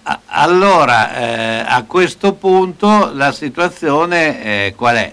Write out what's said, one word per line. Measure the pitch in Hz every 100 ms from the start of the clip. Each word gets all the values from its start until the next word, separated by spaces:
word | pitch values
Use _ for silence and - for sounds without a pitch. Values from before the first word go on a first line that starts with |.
A-, | - -
allora, | - - 156 180 202 175 131 117 110
eh, | 127 117 117 113 113
a | 107 127
questo | 117 180 175 - 202
punto | 196 190 185 185 - 208 214 175
la | 139 139
situazione, | - 147 160 175 175 160 143 175 170 156 131
eh, | 107 101 101
qual | - 120 117
è? | 92